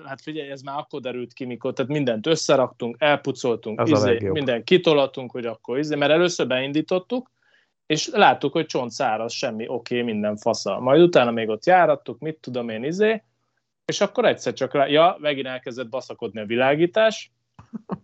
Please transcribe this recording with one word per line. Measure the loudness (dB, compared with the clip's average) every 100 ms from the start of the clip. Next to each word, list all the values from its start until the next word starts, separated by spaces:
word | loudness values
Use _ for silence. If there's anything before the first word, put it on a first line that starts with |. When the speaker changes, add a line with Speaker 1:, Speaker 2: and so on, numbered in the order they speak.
Speaker 1:
hát | -8 -14
figyelj, | -12 -10 -10
ez | -12
már | -10 -10
akkor | -8 -10
derült | -8 -8 -10
ki, | -10
mikor, | -12 -8 -6
tehát | -4 -2
mindent | -2 0 0 0
összeraktunk, | 0 2 2 2 -2 -8 0
elpucoltunk, | 0 2 -2 -4 -2 -2 -4 -2
Speaker 2:
Az | 2
a | 4
Speaker 1:
izé, | 4
Speaker 2:
legjobb. | 2 0
Speaker 1:
mindent | -2 -2 -2
kitolatunk, | 2 2 4 2 2 -2 -12
hogy | -8 -8
akkor | -10 -6 -4
izé, | -2
mert | 0 2
először | 4 2 0 -2
beindítottuk, | -2 -2 -2 0 -2 -2 -8 -8 _ _ _ _ _ -4
és | -4 -2
láttuk, | 4 6 4 0
hogy | -2 -2
csont | -4 -4
száraz, | -2 -2 -2 -4
semmi, | -6 -6 -6 -6
oké, | -8 -4 -2
minden | -2 -2 -2 -2
fasza. | -2 -2 -2 -2
Majd | 4 6
utána | 8 6 4
még | 0 -2
ott | -2
járattuk, | 4 4 4 2 -4 -10
mit | -10 -10
tudom | -8 -8 -6
én, | -6
izé, | -6 0 0 0 _ _ _ _ _ _
és | -8 -2
akkor | -2 2
egyszer | 0 0 -4
csak | -4 -2
rá, | 0 2
ja, | 4 4 2
megint | -4 -4 -6
elkezdett | -8 -10 -10 -8
baszakodni | -8 -10 -10 -10 -8
a | -4
világítás, | 0 2 2 2 2 2 0 -12 _ _ _ -16 -16 -12 -12